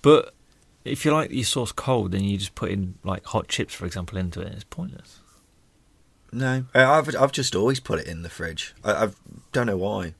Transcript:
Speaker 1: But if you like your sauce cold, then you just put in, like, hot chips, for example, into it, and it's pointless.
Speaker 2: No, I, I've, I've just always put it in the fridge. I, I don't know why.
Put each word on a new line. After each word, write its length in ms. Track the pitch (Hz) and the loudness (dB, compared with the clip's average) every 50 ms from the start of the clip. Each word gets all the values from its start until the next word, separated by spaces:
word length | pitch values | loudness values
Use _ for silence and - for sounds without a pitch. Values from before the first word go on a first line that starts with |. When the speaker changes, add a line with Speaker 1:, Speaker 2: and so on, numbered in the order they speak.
Speaker 1:
But 320 | - 139 156 143 - - _ _ _ _ _ _ _ _ _ _ _ | 10 8 8 8 6 -2 _ _ _ _ _ _ _ _ _ _ _
if 180 | 120 135 - - | -6 -6 0 2
you 60 | 151 151 | 2 2
like 160 | 156 151 - | 2 0 -2
your 120 | - 127 117 | -2 -2 -2
sauce 280 | - - 135 120 - - | 0 -2 -2 -4 -4 -6
cold, 400 | - - 131 131 117 101 92 92 | -6 0 0 2 2 2 0 0
then 100 | 95 98 | 0 0
you 140 | 98 101 | 0 0
just 180 | 98 98 - - | -2 -4 -6 -6
put 160 | - 117 - | -6 -4 -2
in, 240 | 98 101 95 92 95 - - | -2 -2 -2 -4 -8 -8 -6
like, 220 | 98 95 - - | -6 -6 -6 -6
hot 220 | - - 110 - - | -4 -4 -4 -4 -4
chips, 240 | - - - - - | -4 -4 -4 -6 -8
for 120 | - 92 | -10 -8
example, 320 | 90 - 95 90 - - | -8 -6 -6 -8 -6 -4
into 220 | 95 92 87 85 92 | -4 -4 -4 -6 -8
it, 40 | 87 | -10
and 80 | - - | -10 -12
it's 80 | 110 - | -14 -16
pointless. 560 | _ - - 175 - 135 - - - - - _ _ _ _ _ _ _ _ _ _ _ _ _ _ _ _ _ _ _ _ _ - | _ -12 -10 -10 -10 -12 -16 -20 -20 -20 -20 _ _ _ _ _ _ _ _ _ _ _ _ _ _ _ _ _ _ _ _ _ -10
Speaker 2:
No, 320 | - 120 131 127 131 131 131 - - | -4 -2 0 0 0 -2 -4 2 6
I, 100 | 127 131 | 6 8
I've, 280 | 131 147 156 143 156 139 | 8 6 4 4 2 2
I've 180 | - 131 139 - | 2 2 2 2
just 200 | - 131 - - | -2 -2 0 0
always 260 | 92 107 127 135 131 | 2 2 2 2 0
put 180 | - - - 78 | -2 -4 -4 -4
it 80 | - | -4
in 140 | - 85 82 | -6 -10 -10
the 80 | 85 82 | -10 -12
fridge. 440 | - - 85 82 80 78 - - - - - | -10 -8 -8 -8 -6 -8 -10 -12 -14 -6 -2
I, 60 | 107 101 80 110 | 0 2 2 0
I 40 | 104 - _ _ - - - - _ | -2 -2 _ _ -20 -20 -20 -18 _
don't 160 | - 131 123 | -2 0 0
know 80 | 113 98 | 0 0
why. 360 | 92 92 104 101 101 90 82 78 _ | 0 0 -2 -2 -4 -6 -8 -10 _